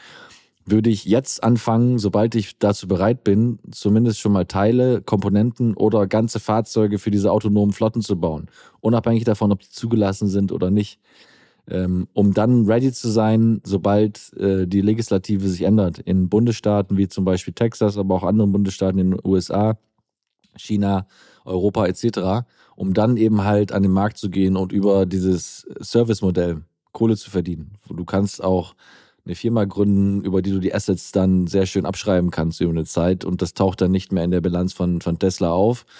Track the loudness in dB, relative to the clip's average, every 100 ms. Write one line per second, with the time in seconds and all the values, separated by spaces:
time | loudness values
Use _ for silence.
0 | -20 -20 -20 -20 _ _ 0 2 2 0
1 | 2 0 0 -2 0 0 2 2 2 2
2 | 0 0 0 0 -4 -2 -2 0 -2 0
3 | 0 0 2 2 2 -2 -10 -4 0 2
4 | 2 0 0 0 0 0 2 4 2 0
5 | 0 -2 2 2 2 0 -2 0 2 2
6 | 2 0 0 -2 -2 -2 0 0 0 0
7 | 0 0 2 0 2 2 2 0 -2 -2
8 | -4 -2 -2 -4 -10 -20 -20 _ 0 0
9 | 2 0 0 0 0 -2 _ -10 -2 0
10 | 0 0 -2 0 -2 -2 0 0 -2 -8
11 | _ _ -20 _ _ _ -10 -6 -2 -4
12 | -4 0 2 2 2 4 4 2 0 -2
13 | -2 0 2 4 4 2 -2 -2 2 2
14 | 2 -2 -16 -4 0 0 0 0 2 0
15 | 0 -2 0 -2 -2 0 2 2 2 -2
16 | -2 0 2 2 2 0 0 0 0 0
17 | 0 -2 0 -2 -2 -4 -2 0 0 0
18 | -2 0 2 2 2 2 0 -2 -2 0
19 | 0 0 0 0 0 0 0 -2 _ _
20 | _ _ _ _ _ -16 -4 -2 0 -2
21 | -4 _ -20 _ -6 -2 0 0 0 0
22 | -4 -2 -2 -2 -4 _ _ -8 -2 0
23 | 2 2 2 2 2 2 0 0 2 2
24 | 0 -4 -6 0 0 0 -2 0 2 2
25 | 2 0 0 -2 -4 -16 -18 -16 -2 0
26 | 2 0 0 0 -2 -4 -10 _ _ -2
27 | 0 0 -4 -4 -4 -6 -12 -18 -14 -12
28 | -4 -2 -2 -2 0 0 -2 -10 -20 -20
29 | _ _ -14 -6 -2 0 0 0 2 2
30 | 2 0 0 -2 0 0 -2 -2 -2 -4
31 | -2 0 2 2 2 0 0 -2 -4 -4
32 | 0 0 0 -2 -4 -2 -2 -2 -4 0
33 | 0 0 -2 -4 -4 -2 -2 0 0 0
34 | -2 -2 0 0 0 -2 -2 -2 -2 -2
35 | -2 -2 -2 0 0 2 2 0 -8 -20